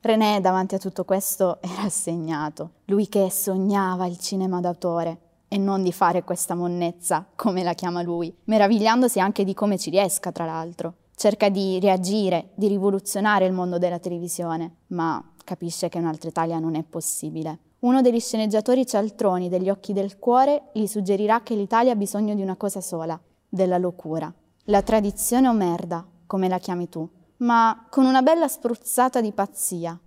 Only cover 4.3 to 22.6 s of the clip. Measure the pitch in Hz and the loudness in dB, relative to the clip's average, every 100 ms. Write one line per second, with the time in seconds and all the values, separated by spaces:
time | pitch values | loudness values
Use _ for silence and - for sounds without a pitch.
4.3 | 196 190 180 175 175 180 170 165 165 _ | -2 -2 0 -2 -2 -2 -2 -4 -6 _
5.3 | _ _ 202 196 196 185 175 180 175 175 | _ _ -2 0 2 0 2 2 2 -2
6.3 | 175 - 175 175 175 170 170 - 160 180 | -6 -4 -4 -2 -2 -4 -4 -4 -4 -4
7.3 | _ 220 190 175 170 180 175 175 170 170 | _ -2 0 -2 -2 -4 -4 -4 -4 -6
8.3 | - - 220 202 220 214 233 254 208 190 | -8 0 4 4 4 4 4 4 2 0
9.3 | 214 196 196 208 190 - 175 196 - 185 | 0 -2 0 0 -2 0 2 2 -2 -6
10.3 | 165 165 160 165 175 165 175 _ - 208 | -6 -6 -6 -8 -8 -10 -10 _ 0 2
11.3 | 214 208 196 190 185 196 185 180 214 190 | 4 2 2 0 2 2 2 0 0 0
12.3 | 175 - - 208 202 196 190 - 202 208 | 0 -4 -2 0 2 0 -2 -4 -2 2
13.3 | 202 185 185 180 175 180 175 175 175 175 | 4 2 0 -2 0 0 -2 -6 -8 -8
14.3 | - 170 165 165 _ _ 180 165 143 - | -6 -4 -4 -6 _ _ -4 -2 -4 -8
15.3 | _ - 180 170 - 170 170 165 156 165 | _ -12 -8 -8 -6 -6 -2 -4 -4 -6
16.3 | 160 165 165 160 160 160 165 160 - 156 | -4 -2 -2 -2 -4 -6 -8 -6 -6 -8
17.3 | 156 156 160 _ _ 240 262 254 233 - | -8 -8 -10 _ _ 2 4 4 4 0
18.3 | 226 214 214 208 254 254 214 208 208 214 | -2 0 0 2 2 2 0 -2 0 0
19.3 | 180 180 180 185 196 - 196 196 - - | 0 0 -2 0 -2 -4 -4 -4 -4 2
20.3 | 247 269 285 - 220 208 208 190 196 208 | 4 4 2 -2 -4 -2 -2 0 0 2
21.3 | 202 - 214 202 226 247 226 202 202 214 | 0 0 -4 0 4 4 2 -2 -2 -2
22.3 | 208 190 185 | -2 -4 -4